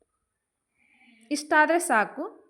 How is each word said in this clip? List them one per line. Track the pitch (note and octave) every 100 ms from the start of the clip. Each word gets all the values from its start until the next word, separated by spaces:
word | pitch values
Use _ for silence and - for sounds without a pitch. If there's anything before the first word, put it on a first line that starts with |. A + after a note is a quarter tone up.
| _ _ _ _ _ _ _ _ _ _ _ _ -
ಇಷ್ಟಾದ್ರೆ | D4 D4+ D#4 D4+ E4+
ಸಾಕು. | E4+ A#3 G3 - F#4+ - _